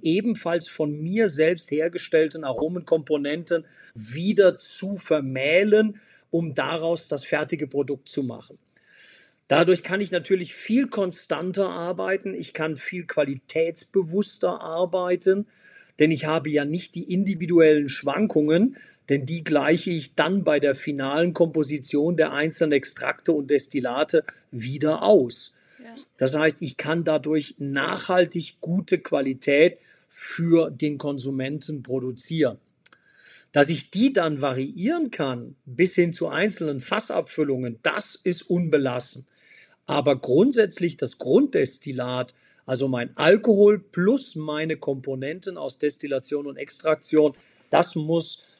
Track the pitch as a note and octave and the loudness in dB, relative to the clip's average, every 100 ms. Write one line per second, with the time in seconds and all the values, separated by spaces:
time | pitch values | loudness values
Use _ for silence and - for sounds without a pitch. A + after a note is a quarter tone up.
0 | E3 F3+ G#3+ A3 F3 E3+ E3 - D3+ D3 | 0 0 0 -2 -2 -4 -4 -4 -4 -4
1 | D#3+ G#3 G#3+ C#3+ D#3 F3+ - D3+ E3 F3 | -4 0 0 2 2 0 -2 -2 -2 -4
2 | - D#3+ D#3 D#3+ C#3+ A#2+ D3+ F3+ - D#3+ | 0 2 2 -2 -6 -4 -4 -4 0 0
3 | C3+ D3+ C#3+ D#3 E3 E3+ - _ - A#2 | 0 -2 -2 -6 -2 -4 -4 _ -20 -18
4 | G#2+ C#3 F#3 G3 F#3+ - - - F#3+ G3 | -12 -6 2 6 6 4 -6 -10 -8 -6
5 | - D#3 C3+ C3 C#3 E3+ G#3+ G#3 A3 G3+ | -2 0 0 -2 2 4 6 4 4 -2
6 | _ _ _ E3 E3 C3+ C3+ D#3+ E3 E3+ | _ _ _ -4 -2 -4 -4 -2 -2 -2
7 | - C#3+ - D3 D3+ D#3+ C#3+ C#3 C#3 C#3 | -4 -6 -2 -4 -2 -4 -4 -4 -4 -6
8 | - - C3 A2+ - - _ _ _ _ | -8 -6 -6 -6 -16 -20 _ _ _ _
9 | - - _ _ - C#3+ E3+ F3+ - F#3 | -20 -20 _ _ 0 2 4 2 0 -4
10 | G3 F3+ C#3+ F#3+ F3+ - - A#3 C#4 - | -2 -4 0 -2 -2 -10 -2 0 0 -2
11 | F#3 - - D3+ F3+ F#3+ F#3+ F3 E3+ F3+ | -4 -4 -6 -4 -4 -2 -2 -4 -6 -4
12 | F#3+ G3 G3 F#3 - - D#3+ D3+ - F#3 | -2 -2 -4 -10 -10 -6 -6 -6 -8 -10
13 | F3 - C#3 C3+ - D#3 E3 D#3+ - G3 | -6 -2 -2 -4 -6 -2 -2 -4 -4 -2
14 | E3+ F3+ G#3 - F3+ F3 E3 E3 F3+ F#3 | 0 -2 -2 -2 -4 -2 -6 -2 0 0
15 | F3+ F3 F#3 G3 G#3+ _ _ - _ - | 0 0 2 2 0 _ _ -20 _ 0
16 | D3+ D3+ D#3 D#3+ D3+ D3 C#3+ E3+ - E3+ | 0 0 -2 -4 -2 -2 -2 -6 -8 -12
17 | F3+ F3+ G3 E3+ E3+ E3+ D#3+ D3+ C#3+ C3+ | -6 -2 -2 -4 2 6 6 6 2 -4
18 | C#3+ D3+ G#3+ D#3+ D3+ E3 B3 - - _ | -2 0 2 2 2 4 2 0 -20 _
19 | - C#3+ C3+ E3 D#3 D3 C#3 E3+ F#3 E3 | -2 -2 -2 -6 0 0 2 2 0 -4
20 | C3 - D#3 G3 D#3+ D3 C#3+ C3+ - C#3+ | -4 -2 0 2 2 2 2 0 -4 -4
21 | C3+ D3 F3 E3 E3 D#3 C#3 D3+ B2+ C#3+ | -2 0 2 2 2 2 -2 -4 -2 0
22 | D#3 E3 D#3 C#3 D#3 - D#3+ C#3+ - - | 2 2 0 0 -2 0 2 2 0 -8
23 | C3 - - D#3 C#3 D3 - C#3 B2 B2+ | -6 -4 0 0 2 0 0 -4 -2 -2
24 | D3+ E3 - - _ B2 A#2 C#3 D3+ D#3 | 0 0 0 -8 _ -10 -8 -2 -2 2
25 | F#3+ G#3 B2 - - _ _ _ - - | 6 6 4 -4 -16 _ _ _ -20 -20
26 | - - C3 D3+ D#3 D3+ C#3+ - C#3+ E3 | -16 -4 -2 2 2 0 -8 -8 -4 -2
27 | D#3+ D3+ D3 D#3 D3 - C#3 C#3 C#3 F3 | 0 0 0 -2 -2 -8 -6 -2 -2 -4
28 | - F3+ F3 F3 D#3+ - E3 F3+ F3 F#3 | 0 2 2 0 -8 -10 -4 -2 0 -2
29 | - D3 C3+ C3 - C#3+ E3+ - _ _ | 0 -2 0 -2 2 6 6 4 _ _
30 | _ - - - E3+ E3 D#3+ B2+ D3+ C#3+ | _ -18 -12 -4 4 4 4 0 -4 -2
31 | D3 C#3+ B2+ C3+ C3 D3+ - D3+ A#2+ C3 | -4 -4 -4 -4 -4 -6 -8 -10 -6 -4
32 | B2+ A#2+ - D#3+ C3+ G2+ _ _ - _ | -4 -8 -6 0 0 -2 _ _ -20 _
33 | _ _ _ - _ D3 C#3+ D3+ - F#3 | _ _ _ -20 _ 2 2 0 -4 0
34 | C4 C4 D#3+ D3 C#3 B2+ C3+ - G3+ E4+ | 2 4 0 0 -2 -2 -4 -4 -2 -2
35 | C#4+ - C#3 B2 A#2+ - - B2 F3+ - | -2 -4 -4 -4 -10 -18 -8 0 2 2
36 | F3 E3 E3 C#3+ G#3 - D#3+ C#3 B2+ - | 0 0 -4 -2 -2 -2 -4 -4 -2 -4
37 | - F3+ - - D3 C3 B2 A2+ D#3 E3 | -2 -4 -2 -2 -2 -2 -4 -4 -4 -2
38 | - - F#3 E3+ - F3 E3 D3 C3 B2 | -6 -6 -4 -4 -2 -2 2 2 2 -4
39 | - - - _ _ - _ _ - D3 | -8 -14 -20 _ _ -20 _ _ -4 0
40 | C#3+ C3 - C3+ B3 A#3+ G3+ - E3+ - | 2 2 4 4 4 2 -4 -4 -4 -4
41 | B2 - B2 F3 C#4+ E3 C3 - C#3+ B2+ | -8 -6 4 4 4 2 -2 -4 -10 -6
42 | B2 B2+ B2 _ _ _ - B2+ C3+ B2 | -4 -4 -6 _ _ _ -6 -2 -2 -2
43 | A#2+ - D3+ G#3+ A#3+ G3+ G#3 G#3 - - | -4 2 6 6 6 8 8 6 0 -2
44 | F#3 C4 - D#3 D#3 D3+ D#3+ D#3 - C3+ | 2 2 -2 -10 -6 -4 -4 -4 -4 -6
45 | C3 C3 C3+ F3+ G3 F3 C#3 - D3 - | -6 -6 -6 -8 -10 -10 -10 -4 -4 -4
46 | D3 C3+ - D3 C#3+ C3+ C#3 - D#3+ D3+ | -6 -6 -4 -6 -6 -10 -12 -4 -2 -2
47 | - D#3 D3+ C3+ _ _ _ D3 - E3 | 2 4 4 2 _ _ _ 2 2 -2
48 | D3+ E3 D#3+ - _ | -2 -2 -2 -10 _